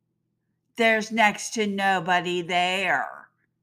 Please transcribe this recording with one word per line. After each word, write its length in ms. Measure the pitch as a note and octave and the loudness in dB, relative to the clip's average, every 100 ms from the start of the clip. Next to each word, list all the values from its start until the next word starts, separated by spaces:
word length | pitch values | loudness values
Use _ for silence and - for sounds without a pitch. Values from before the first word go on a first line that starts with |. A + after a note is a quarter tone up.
| _ _ _ _ _ _ _ - | _ _ _ _ _ _ _ 0
There's 340 | A3+ A3 G#3+ | 2 2 0
next 420 | A3+ G#3 G3+ - | 2 2 2 -6
to 140 | A3+ G#3 | -4 -2
nobody 720 | G3 G3 F#3+ E3+ F3+ F3 F3 | 0 0 0 2 0 0 -4
there. 880 | E3+ F3+ F3+ F#3+ F3+ C3+ D#2+ C#2 - _ _ _ | 0 0 0 0 0 0 -2 -10 -20 _ _ _